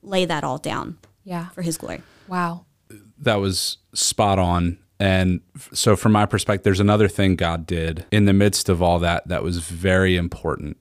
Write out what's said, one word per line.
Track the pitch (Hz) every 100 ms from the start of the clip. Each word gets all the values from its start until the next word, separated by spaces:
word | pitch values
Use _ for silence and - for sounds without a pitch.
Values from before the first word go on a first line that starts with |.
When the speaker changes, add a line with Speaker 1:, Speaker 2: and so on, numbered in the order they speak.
Speaker 1:
lay | 196 190 175
that | 156
all | 143 131
down | 147 - - 170 _ _
Speaker 2:
Yeah. | 196 175 170
Speaker 1:
for | -
his | 165 160
glory. | - - - _ -
Speaker 2:
Wow. | 180 175 175 _ _ _ 107 104 _
Speaker 3:
That | 131 107
was | 98 92 - - _
spot | - - - 104 98
on. | 87 87 87 85 _ _
And | 101 95 92 90 _ -
f-, | -
so | - - 98
from | 110
my | 104 104
perspective, | 104 - 101
there's | - 95
another | 101 104 104
thing | - 98
God | 87 85 82 82
did | 87 80 80 -
in | 107 101
the |
midst | 98 101 - -
of | 87
all | 87 87
that | 85 85 -
that | 87
was | 82 87
very | 82 85 92 92 95 90
important. | 85 - 82 65 73 -